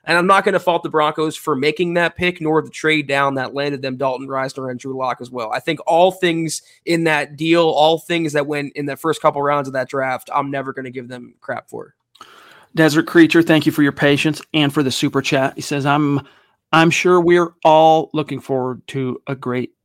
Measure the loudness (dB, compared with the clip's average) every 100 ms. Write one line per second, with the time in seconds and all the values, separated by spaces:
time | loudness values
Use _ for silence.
0 | -2 0 4 4 4 0 0 -2 0 0
1 | 0 0 -4 -4 -4 -2 0 0 -2 0
2 | -2 -2 -4 -2 -2 -2 -2 -4 -2 0
3 | 0 0 0 -2 -6 -6 -6 -6 -8 -4
4 | -4 -6 -8 -6 -6 -8 -10 -10 -10 -8
5 | -6 -8 -10 -10 -6 -6 -6 -6 0 4
6 | 4 2 -2 -2 -4 -8 _ _ -2 0
7 | 2 0 -2 -4 2 4 4 4 4 2
8 | -2 -2 -2 -2 -2 -4 -6 -8 -8 -4
9 | -2 0 0 2 0 0 0 -4 -4 -2
10 | -2 -4 -4 -4 -2 -4 -8 -10 -10 -12
11 | -14 -16 -18 _ -10 -10 -10 -16 -16 _
12 | _ _ -20 -20 -20 -20 _ 2 4 4
13 | 2 6 6 6 4 4 2 2 0 2
14 | 2 2 0 -4 -4 0 0 0 -2 -2
15 | -2 -2 -2 0 -2 -4 -6 -4 0 0
16 | 0 -2 -6 _ _ _ -2 2 2 2
17 | 2 4 4 2 2 _ 4 6 6 4
18 | 0 -4 -6 -6 -6 -4 -4 -8 -10 -6
19 | -6 -6 -8 -8 -6 -4 -6 _